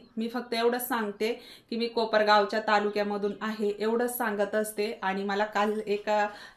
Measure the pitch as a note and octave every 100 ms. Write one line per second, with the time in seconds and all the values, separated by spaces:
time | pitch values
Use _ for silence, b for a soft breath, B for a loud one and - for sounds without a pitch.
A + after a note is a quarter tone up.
0 | - A3 A3+ B3 A#3+ A#3 A#3 A#3+ A#3+ A#3
1 | G#3 G3+ A3 A#3+ B B - A3+ A#3 A#3
2 | A3+ G#3+ G#3 G#3 G3+ A3 A3 G#3 G#3 G#3
3 | G#3 G3+ G3+ - G#3+ A3 G#3 - A3 A#3
4 | A#3+ A#3+ A3+ G#3 G3+ G#3+ G#3+ - G#3+ -
5 | F#3+ G3 G3+ G3 G#3+ G3+ G#3+ G#3+ G3+ G#3
6 | G#3+ G#3 G#3 B B